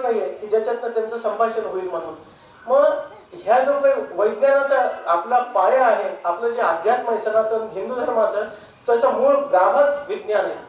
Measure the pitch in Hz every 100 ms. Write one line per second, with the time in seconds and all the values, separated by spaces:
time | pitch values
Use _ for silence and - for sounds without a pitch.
0 | 247 214 180 - 208 220 226 233 233 226
1 | 220 233 220 226 226 226 - 185 180 165
2 | 156 - - - - - - 277 302 -
3 | - - - 175 185 254 269 285 277 247
4 | - 180 214 - 277 277 277 262 240 -
5 | - 170 214 247 247 190 185 262 240 196
6 | 202 180 226 220 233 233 180 165 196 247
7 | 233 214 214 220 220 220 220 185 226 247
8 | 262 226 208 208 214 - - - - 233
9 | 262 233 277 285 - 269 285 277 285 285
10 | - 208 214 202 - 117